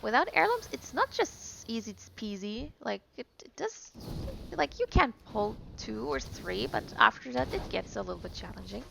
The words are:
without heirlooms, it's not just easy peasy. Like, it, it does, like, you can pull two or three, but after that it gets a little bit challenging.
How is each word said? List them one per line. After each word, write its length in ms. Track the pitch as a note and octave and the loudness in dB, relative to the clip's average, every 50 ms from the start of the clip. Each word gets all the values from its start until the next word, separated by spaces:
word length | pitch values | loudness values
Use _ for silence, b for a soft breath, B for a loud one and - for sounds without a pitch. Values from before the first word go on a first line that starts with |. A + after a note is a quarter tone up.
without 260 | - A3 A3 B3+ F4 - - | 0 4 4 4 4 6 4
heirlooms, 340 | - D#4+ G4+ A#4+ A#4 - - | 4 6 6 4 0 -2 -6
it's 220 | - B3+ - - - | -10 -10 -10 -4 2
not 180 | - B4 C5+ | 2 2 2
just 520 | - - G#4 - - - - - - - - | 4 0 0 0 0 -12 -14 -14 -14 -14 -8
easy 260 | - A3+ A3+ G#3+ A3 G3+ - - - - | -4 -4 -4 -4 -6 -12 -12 -16 -18 -12
peasy. 560 | - A3+ G#3+ G3+ G3 F#3+ G#3 G#3 A#3 C4+ D4+ - _ | -8 -6 -6 -6 -4 -6 -6 -6 -6 -8 -10 -12 _
Like, 220 | - A3+ G3+ G3 _ _ _ | -4 -4 -4 -4 _ _ _
it, 100 | - B3+ _ _ _ - | -14 -14 _ _ _ -20
it 120 | - _ | -20 _
does, 380 | - - A4 - - - - _ - - - - - - - - - - - - | -4 -4 -4 -4 -6 -18 -18 _ -12 -8 -6 -4 -4 -4 -6 -6 -8 -10 -8 0
like, 240 | D#4+ D4+ C#4+ - - | 0 0 0 2 -2
you 60 | A#4+ - | -2 4
can 220 | - - F4+ B3+ A3 - - | 6 6 6 6 4 -6 -16
pull 320 | - - A3 G#3 G#3 A3+ - - - - | -6 -2 0 0 0 -2 -6 -12 -14 -12
two 300 | - - - A3 G#2+ - - | -10 -8 -6 -4 -4 -2 0
or 80 | C#4+ C3+ | -2 -2
three, 480 | - - - - - F3 F#3 G3 A3+ | -2 -4 -10 -10 -6 -4 -2 -2 -2
but 260 | - - A3 G#3+ - - | 0 0 -2 -4 -4 8
after 340 | - A3+ G#3+ - - - C4 B3 | 10 10 10 10 6 -10 -4 0
that 200 | B3 C4 B3+ - | 0 0 0 0
it 160 | F#4+ - - | -4 -4 -2
gets 260 | - A3 - - - | -2 -2 -2 -2 -6
a 60 | G#3+ G3 | -6 -4
little 180 | F3+ F3+ E3+ | -4 -6 -8
bit 120 | D#3+ F3+ - | -8 -8 -8
challenging. 520 | - - F3 - F#3 F#3 - G3 G#3 B3+ - | -8 -8 -8 -10 -10 -10 -8 -8 -10 -10 -10